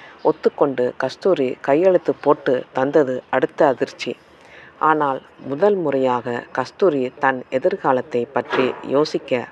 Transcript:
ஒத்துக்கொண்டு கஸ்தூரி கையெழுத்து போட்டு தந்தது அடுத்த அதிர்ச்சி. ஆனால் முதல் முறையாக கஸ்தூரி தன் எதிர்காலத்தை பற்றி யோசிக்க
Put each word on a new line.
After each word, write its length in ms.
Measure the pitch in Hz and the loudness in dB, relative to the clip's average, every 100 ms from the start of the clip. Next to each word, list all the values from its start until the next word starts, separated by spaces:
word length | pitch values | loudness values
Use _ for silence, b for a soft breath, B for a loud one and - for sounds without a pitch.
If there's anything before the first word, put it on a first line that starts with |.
| B B | B B
ஒத்துக்கொண்டு 680 | 147 156 - - 151 123 123 - | -2 0 0 2 0 0 -2 -2
கஸ்தூரி 600 | 131 - 196 165 131 - | -8 -2 0 2 0 -2
கையெழுத்து 520 | - 147 185 175 - | 0 2 4 2 0
போட்டு 520 | 135 139 147 - 131 - | 0 0 2 0 -2 -2
தந்தது 500 | - 135 156 131 127 - | -4 2 2 2 -2 -4
அடுத்த 380 | 131 156 - 156 | -2 -2 2 2
அதிர்ச்சி. 440 | 123 135 - - - _ B B B B - | 2 -4 -6 -10 -10 _ B B B B -2
ஆனால் 420 | 151 156 143 135 - - | 0 2 0 -4 -10 -16
முதல் 360 | 131 143 202 196 | -10 0 0 2
முறையாக 680 | 156 135 131 123 120 120 - | 0 0 0 0 -4 -8 -6
கஸ்தூரி 600 | - 127 - 190 143 127 - | -8 -8 0 0 0 -4 -2
தன் 260 | 135 127 - | -2 -2 -4
எதிர்காலத்தை 760 | 131 180 - 156 127 - 120 120 | -2 -2 0 0 -2 -2 -4 -4
பற்றி 480 | 127 117 - 127 - | -4 -2 -2 -2 -4
யோசிக்க 640 | - 135 156 170 - 123 - | -2 0 0 -4 -4 -6 -6